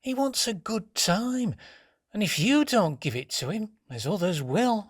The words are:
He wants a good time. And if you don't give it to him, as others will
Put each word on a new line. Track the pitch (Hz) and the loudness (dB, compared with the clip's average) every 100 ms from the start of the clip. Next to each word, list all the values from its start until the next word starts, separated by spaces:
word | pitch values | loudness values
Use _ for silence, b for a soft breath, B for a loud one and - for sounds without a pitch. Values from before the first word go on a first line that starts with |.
He | 262 | -4
wants | 254 269 247 - | -2 0 0 -2
a | |
good | 202 - 226 220 | -4 -4 -6 -4
time. | - - 180 240 254 233 113 B B B B B | -2 2 2 0 -2 -2 -4 B B B B B
And | 208 | -4
if | 196 - | -2 0
you | 190 285 | 4 4
don't | 294 247 170 135 | 4 4 2 0
give | 156 120 | -4 -4
it | - | -4
to | - 127 | -6 -4
him, | 214 214 _ _ | -4 -6 _ _
as | 120 127 | -6 -2
others | 202 175 165 | 0 0 -2
will | 127 151 247 226 | -2 0 2 0